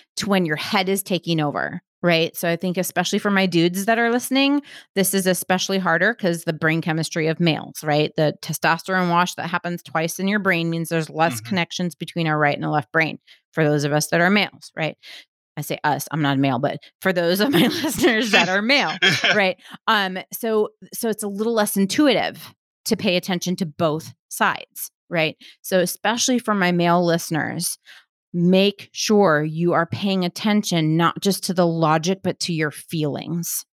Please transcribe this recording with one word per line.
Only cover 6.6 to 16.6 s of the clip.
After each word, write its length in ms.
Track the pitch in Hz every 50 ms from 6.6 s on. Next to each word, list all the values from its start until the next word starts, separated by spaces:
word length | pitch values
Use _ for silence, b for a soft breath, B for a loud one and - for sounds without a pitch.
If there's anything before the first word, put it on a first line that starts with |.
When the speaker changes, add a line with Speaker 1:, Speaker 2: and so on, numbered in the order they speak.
| - 156 160 165
Speaker 1:
chemistry 460 | 156 175 156 160 160 - - 170 156
of 140 | 160 160 -
males, 420 | 170 165 147 - - - - - -
right? 300 | 151 147 151 151 160 -
The 180 | - 156 147 - - -
testosterone 680 | - 156 - - 160 165 165 - - 190 185 180 175
wash 240 | 170 175 180 175 -
that 140 | - 123 175
happens 320 | - 170 - 175 175 170 -
twice 380 | - - 165 160 170 - -
in 80 | 185 196
your 100 | 208 214
brain 320 | 185 190 180 165 165 165
means 200 | 165 165 165 -
there's 200 | 170 165 156 -
less 300 | 147 156 160 170 123 110
Speaker 2:
Mm-hmm. 80 | - -
Speaker 1:
connections 460 | 196 180 170 - - - 180 170 -
between 320 | - 175 - - 175 165 156
our 100 | 151 151
right 160 | 151 143 143
and 80 | - 156
the 80 | 151
left 220 | 151 151 - - -
brain 260 | 160 160 147 - - b b b b b _ _
for 120 | 160 160
those 180 | 147 147 147 143
of 80 | 147 143
us 160 | 151 147 -
that 120 | - 170
are 100 | 170 180
males, 400 | 202 214 185 - - - - - -
right? 200 | - 160 147 - B B B B B B B _ _ _ _ _
I 60 | 156 147
say 160 | - 165 - -
us, 220 | 147 135 139 - - -
I'm 100 | 160 151
not 140 | 139 139
a 40 | 135
male, 200 | 139 139 127 143